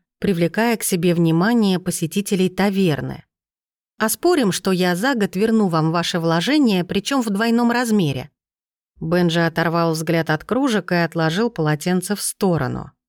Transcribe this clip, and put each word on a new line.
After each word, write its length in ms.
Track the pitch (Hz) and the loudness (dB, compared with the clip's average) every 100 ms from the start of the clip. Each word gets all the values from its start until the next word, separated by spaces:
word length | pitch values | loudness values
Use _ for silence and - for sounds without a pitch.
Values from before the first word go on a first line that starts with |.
| _ - | _ -6
привлекая 580 | 185 170 170 208 233 226 | -2 0 0 0 0 0
к 60 | |
себе 300 | - 180 170 | -2 0 2
внимание 640 | 170 165 165 202 240 202 180 | 2 2 4 2 2 2 0
посетителей 680 | 185 - 160 202 202 196 185 | -2 -4 -4 -4 -2 0 0
таверны. 800 | 185 202 196 180 135 135 135 - _ _ _ _ _ _ - | 0 0 2 0 0 -4 -10 -16 _ _ _ _ _ _ -4
"А 80 | 220 | -4
спорим, 460 | - 339 339 208 | 0 2 2 2
что 180 | - 196 | 0 -2
я 240 | 180 180 175 | 0 0 0
за 200 | 254 247 | 0 0
год 200 | 190 185 | -2 0
верну 320 | 226 226 196 | 2 2 2
вам 240 | 160 160 | 2 2
ваше 280 | 170 165 175 | 0 -2 -2
вложение, 680 | 165 165 170 302 247 185 175 | 0 0 2 2 4 2 0
причем 360 | 202 - 277 | -4 -2 -2
в 80 | 220 | -2
двойном 420 | 196 233 233 240 | -2 0 2 2
размере?" 580 | 240 240 214 156 127 131 _ _ _ _ _ _ - | 0 2 2 0 -2 -10 _ _ _ _ _ _ -10
Бенджи 400 | 160 175 175 165 165 | -2 2 2 2 0
оторвал 460 | 165 170 170 165 | 0 -2 0 0
взгляд 380 | 160 160 165 156 | -2 -2 -2 0
от 160 | 156 - | -4 -2
кружек 480 | 226 277 214 - | -2 0 0 0
и 20 | 175 | -2
отложил 540 | 165 165 160 170 233 | 0 0 -2 0 -2
полотенце 680 | 233 151 151 180 180 175 202 | -2 -2 0 0 -2 -2 -6
в 60 | |
сторону. 720 | - - 196 160 127 123 - _ | -6 -2 0 0 -2 -6 -10 _